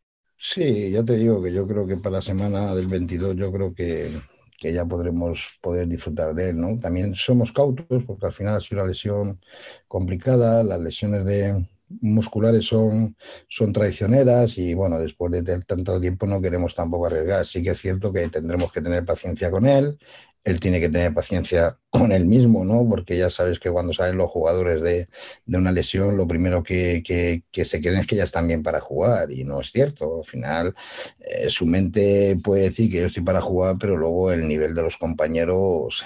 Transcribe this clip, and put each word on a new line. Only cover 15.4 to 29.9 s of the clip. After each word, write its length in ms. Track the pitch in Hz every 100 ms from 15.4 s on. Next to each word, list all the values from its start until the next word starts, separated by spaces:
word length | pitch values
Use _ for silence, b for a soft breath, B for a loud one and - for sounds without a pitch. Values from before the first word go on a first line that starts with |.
tener 220 | 90 87
tanto 360 | 90 92 92 92
tiempo 260 | 90 90 101
no 140 | 101
queremos 320 | 92 87 85
tampoco 320 | - 85 87 85
arriesgar. 400 | 82 80 98 87
Sí 160 | 90
que 80 | 87
es 100 | 87
cierto 320 | 95 92 104
que 160 | 95 85
tendremos 440 | 82 80 87 87
que 100 | -
tener 220 | 82 87
paciencia 460 | 87 80 92 87 90
con 160 | 95 127
él, 320 | 139 143 147 B B B B
él 160 | - 87
tiene 180 | 98 90
que 100 | 82
tener 240 | 82 87
paciencia 640 | 76 - 90 - 87 82 - _
con 240 | - 123
él 140 | 95 87
mismo, 380 | 117 123 104
¿no? 220 | 92 117 117
Porque 280 | 95 87 90
ya 140 | 90
sabes 280 | - 90 85
que 100 | 92
cuando 220 | 87 87
salen 240 | 82 90 92
los 100 | 85
jugadores 520 | 87 80 90 90 80
de, 260 | 85 87 87 B B B -
de 100 | 90
una 120 | 92
lesión, 440 | 90 85 95 98 101
lo 100 | 85
primero 360 | 82 90 90
que, 400 | 82 92 90 87 82
que, 380 | 87 87 85 -
que 120 | -
se 160 | 82 82
creen 180 | 82 92
es 60 | 127
que 100 | 107
ya 80 |
están 240 | 87 87 85
bien 140 | 82
para 160 | 78 76
jugar 500 | - 69 101 110 78
y 140 | 65
no 160 | 65 69
es 100 | 65
cierto. 480 | 113 127